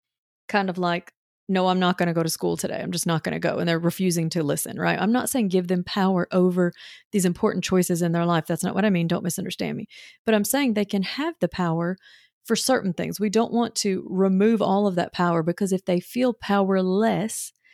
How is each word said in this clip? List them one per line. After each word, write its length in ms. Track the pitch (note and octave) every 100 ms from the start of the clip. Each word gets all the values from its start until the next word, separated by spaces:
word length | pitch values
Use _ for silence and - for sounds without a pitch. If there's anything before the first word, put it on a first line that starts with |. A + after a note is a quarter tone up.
| _ _ _ _ -
kind 220 | G#3 F#3+
of 80 | F3+
like, 340 | F3 F3 - _ _ _ -
"No, 180 | F#3 F#3
I'm 120 | F#3
not 180 | F3+ F3+
gonna 160 | F3
go 100 | E3+
to 60 | E3
school 260 | - F3 E3
today. 240 | - -
I'm 140 | -
just 140 | F3 F3+
not 160 | D#3+
gonna 160 | - D#3
go." 180 | E3+ -
And 100 | E3+
they're 120 | E3
refusing 500 | E3+ - F#3 E3+ E3
to 140 | E3
listen, 360 | D3 D#3 - -
right? 180 | E3+ E3+
I'm 140 | F#3+
not 180 | B3 A3+
saying 200 | C4+ G3+
give 180 | F#3 F3
them 160 | F3+
power 460 | F3+ - F#3+ F#3 F3
over 400 | F#3 F3+ F3+ F3 - - - _
these 140 | G#3 F3+
important 400 | F3 G#3+ F3+ -
choices 360 | F#3 F3+ E3+
in 120 | E3+
their 120 | E3+ E3+
life. 200 | E3+ -
That's 180 | E3
not 120 | F3+ -
what 100 | G#3+
I 40 |
mean. 180 | F3 E3
Don't 160 | E3+
misunderstand 520 | - - F#3 - E3+ D3
me. 120 | - - - - -
But 100 | G#3+
I'm 100 | G3+
saying 300 | C#4 C4+ G#3+
they 100 | G3+
can 180 | G3+
have 320 | F#3 - D#4+ E4
the 80 | F3
power 480 | - F3 E3 E3+ F#3 - - _ _ -
for 100 | A3+
certain 380 | - C4 F#3+
things. 260 | E3 - E3+
We 100 | G#3
don't 220 | G#3+ A#3
want 240 | A#3 A#3+ -
to 320 | G#3 F#3 -
remove 520 | F#3 F#3+ F#3+ G#3+ A3+
all 260 | - G3 G#3
of 80 | F3+
that 160 | -
power 320 | - F3 E3+
because 300 | D#3+ F3 G3
if 100 | F#3
they 160 | - F3+
feel 340 | - A#3+ B3+
powerless, 1200 | A3+ - G3+ F#3+ F#3+ F#3 F#3+ A3+ F3 G#3+ - - _ _